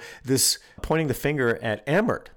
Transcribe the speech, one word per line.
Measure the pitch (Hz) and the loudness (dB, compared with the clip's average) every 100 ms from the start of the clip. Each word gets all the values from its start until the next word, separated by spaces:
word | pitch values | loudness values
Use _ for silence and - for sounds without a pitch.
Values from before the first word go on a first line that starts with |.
| - - | -6 -12
this | 123 131 - - - - | 0 2 2 0 -6 -12
pointing | - 160 151 | -2 0 0
the | 123 | 0
finger | 139 147 120 113 | 0 2 2 0
at | 113 104 - | -2 -4 0
Emmert | 170 226 101 - | 0 2 -2 -6